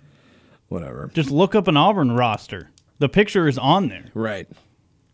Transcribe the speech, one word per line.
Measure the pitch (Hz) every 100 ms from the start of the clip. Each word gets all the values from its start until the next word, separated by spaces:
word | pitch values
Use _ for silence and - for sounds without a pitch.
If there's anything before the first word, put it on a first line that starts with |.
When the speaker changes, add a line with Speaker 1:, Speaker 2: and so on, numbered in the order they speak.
| _ _ _ _ _ _ -
Speaker 1:
Whatever. | 92 73 62 -
Speaker 2:
Just | - 139
look | 143 190
up | 220 185
an | 147
Auburn | 175 202 135
roster. | 120 123 104 - 95 76 _ _ -
The | 139
picture | 196 208 196 160
is | 131
on | 131 180 165
there. | 92 -
Speaker 1:
Right. | 107 110 98 85 - _ _ _ _ _